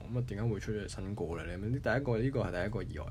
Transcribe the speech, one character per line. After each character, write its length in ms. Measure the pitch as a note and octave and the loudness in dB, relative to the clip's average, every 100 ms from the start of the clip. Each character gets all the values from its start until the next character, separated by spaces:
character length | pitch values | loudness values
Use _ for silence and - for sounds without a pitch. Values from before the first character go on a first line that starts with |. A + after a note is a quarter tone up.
| - | -2
咁 60 | B2 | -2
啊， 60 | B2 | 0
點 120 | G2 | 0
解 60 | |
會 160 | A#2 - | 2 0
出 120 | - | 0
咗 140 | G#2+ F#2+ | -2 -2
新 280 | - F#2+ | -4 -4
歌 100 | G2+ E2 E2 | -2 -2 -2
呢？ 140 | D#2+ F2+ | -4 -2
你 220 | G#2+ C3+ | 0 0
第 100 | A#2+ | 4
一 120 | A#2+ | 2
個， 180 | C#3 A2 | 4 2
呢 120 | C3 | 4
個 120 | C3 | 2
係 60 | F2+ F2 | 2 2
第 60 | G2 | 0
一 20 | |
個 140 | G#2+ | 0
意 160 | F#2 D#2 | -2 -4
外。 80 | - | -6